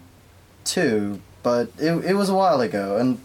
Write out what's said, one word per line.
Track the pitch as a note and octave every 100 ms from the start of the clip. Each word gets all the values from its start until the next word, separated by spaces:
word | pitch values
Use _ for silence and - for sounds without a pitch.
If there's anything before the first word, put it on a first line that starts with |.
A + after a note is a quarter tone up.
| - - - - - -
two, | - - D3+ G#2+ G2+ G2 - -
but | A#2+ A#2+ A2+ -
it, | D#3 E3
it | F3
was | G3+ G3
a |
while | F#3+ F#3+ C#3+
ago, | A2+ G2+ G2 G2+
and | B2+ A#2+